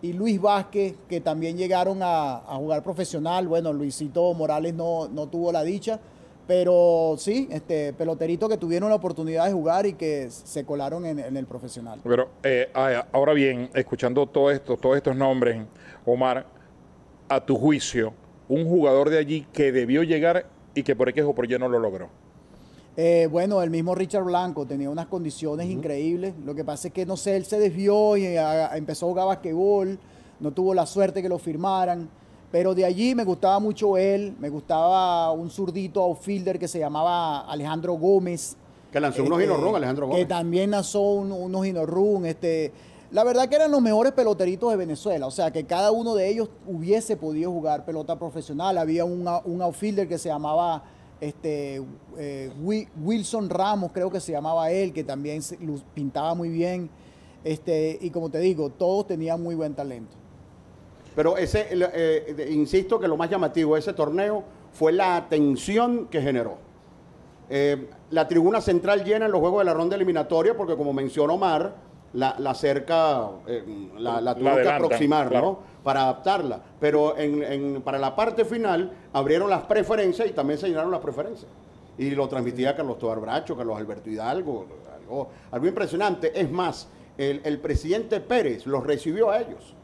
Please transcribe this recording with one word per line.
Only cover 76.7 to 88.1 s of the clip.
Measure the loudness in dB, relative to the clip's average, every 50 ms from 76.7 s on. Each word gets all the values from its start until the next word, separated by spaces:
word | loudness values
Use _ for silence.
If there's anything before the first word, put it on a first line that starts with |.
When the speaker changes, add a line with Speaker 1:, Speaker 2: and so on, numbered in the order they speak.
| -8 0
Speaker 3:
Pero | 0 2 4 4 2 2 0 0
en, | -2 -2 0 -2 -2
en, | -2 -4 -4 -2 -4 -4 -4 -4
para | -4 -4 -2
la | -2 -2 0
parte | 0 0 0 2 0 0
final | 0 0 -2 0 0 0 0 -2 -4 -6 -14 -20 -6 -4
abrieron | -2 2 4 2 2 4 2
las | 0 0 0
preferencias | 0 0 0 2 2 0 2 2 0 2 0 -2 -2
y | 0
también | 0 0 0 -2 -2
se | -2 -2
llenaron | -2 0 -2 -2
las | -2 -4
preferencias. | -4 -6 -6 -6 -8 -8 -8 -14 -16 -20 -20 -20 -20 -20 -20 -20 -20 -20 -8 -6
Y | -4 -2
lo | 0 0 -2 -2
transmitía | -2 -4 -4 -4 -2 0 0 0 0
Carlos | -2 -4 -6 -6 -4
Tobar | -4 -4 -4 -4
Bracho, | -4 -4 -4 -4 -4 -6 -8
Carlos | -6 -4 -6 -6
Alberto | -6 -6 -10 -10 -12 -10 -10
Hidalgo, | -8 -6 -4 -4 -4 -4 -4 -6 -6 -8 -10 -12 -18 -20 -20 -20 -20 -20 -14
algo, | -10 -8 -8 -8 -8 -12 -20 -18 -10
algo | -8 -2 -2 -2
impresionante. | 0 -2 -4 -4 -2 -2 0 -2 -2 0 -2 -4 -2 -2
Es | -2 -2
más, | -2 -2 -2 -4 -4 -8 -14 -20 -20 -20 -20 -20 -8 -4
el, | -2 -2 -2 -2 -2
el | -4 -4 -4
presidente | -2 -2 -2 -2 0 0 -2 -2 0 -2